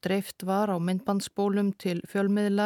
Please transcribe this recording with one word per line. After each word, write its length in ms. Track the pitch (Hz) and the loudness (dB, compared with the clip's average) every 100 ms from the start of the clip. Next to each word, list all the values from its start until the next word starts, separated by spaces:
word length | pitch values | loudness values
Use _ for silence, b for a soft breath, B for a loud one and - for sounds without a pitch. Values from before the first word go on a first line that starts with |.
dreift 400 | - 196 - - | -2 -2 -2 -8
var 240 | 185 190 214 | -2 0 2
á 80 | 180 | 0
myndbandsbólum 920 | 175 185 185 202 - - 202 202 202 - | 0 -2 0 -2 -2 0 0 2 0 0
til 220 | 190 175 - | -4 -4 -4
fjölmiðla 540 | 202 196 202 208 202 | -2 2 2 2 2